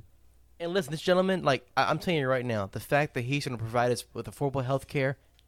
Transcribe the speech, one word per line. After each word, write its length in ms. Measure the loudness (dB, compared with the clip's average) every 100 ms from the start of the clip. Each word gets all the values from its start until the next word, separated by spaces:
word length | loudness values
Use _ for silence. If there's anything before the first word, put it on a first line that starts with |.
| -20 _ -20 _ _ -10
And 160 | -4
listen, 160 | -2 -2
this 100 | -2
gentleman, 420 | 2 4 4 2
like, 240 | 2 0 0
I, 100 | 0
I'm 140 | 2 0
telling 220 | 0 0
you 80 | 2
right 160 | 0
now, 220 | 0 -2 -4
the 100 | -8
fact 340 | 0 0 0
that 80 | -2
he's 240 | -2 -2 -2
gonna 100 | -6
provide 340 | -2 2 2
us 120 | 0 -4
with 140 | -10 -10
affordable 360 | -4 -2 -2
health 260 | -2 -2 -2
care, 280 | -2 -2 -4 _ _